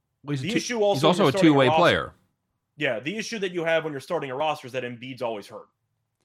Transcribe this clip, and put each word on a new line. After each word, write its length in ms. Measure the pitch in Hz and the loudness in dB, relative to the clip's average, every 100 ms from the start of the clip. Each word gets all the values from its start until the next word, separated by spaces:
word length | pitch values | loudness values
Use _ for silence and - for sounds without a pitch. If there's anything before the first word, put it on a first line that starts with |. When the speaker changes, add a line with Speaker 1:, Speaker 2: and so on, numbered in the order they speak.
| _ _ | _ _
Speaker 1:
Well, 80 | 139 | -8
he's 100 | 143 | -6
a 20 | |
Speaker 2:
The 60 | 147 | -2
Speaker 1:
two-, 60 | 240 | -4
Speaker 2:
issue 240 | - 240 | -2 0
also 180 | 208 170 | 0 4
Speaker 1:
he's 40 | 156 | 2
also 180 | 180 | 4
Speaker 2:
when 0 | |
Speaker 1:
a 20 | 170 | 2
Speaker 2:
you're 60 | |
starting 180 | 196 165 | 6 6
a 40 | |
Speaker 1:
two-way 140 | 143 131 | 6 4
Speaker 2:
roster 140 | 160 | 6
Speaker 1:
player. 320 | 165 90 62 - _ _ _ _ _ - | 4 4 -2 -12 _ _ _ _ _ -6
Speaker 2:
Yeah, 220 | 143 110 | -4 -4
the 180 | 131 214 | -6 -8
issue 220 | - 226 | -8 -6
that 120 | 190 | -6
you 120 | 175 160 | -4 0
have 180 | 160 | 0
when 80 | 156 | -2
you're 80 | 139 | -8
starting 320 | - 170 143 | -6 -6 -4
a 40 | 127 | -4
roster 320 | 156 147 127 | -4 -4 -8
is 60 | |
that 100 | 127 | -8
Embiid's 380 | 123 120 127 123 | -8 -10 -14 -8
always 260 | 120 107 95 | -6 -6 -12
hurt. 200 | 107 - _ _ _ _ _ | -18 -20 _ _ _ _ _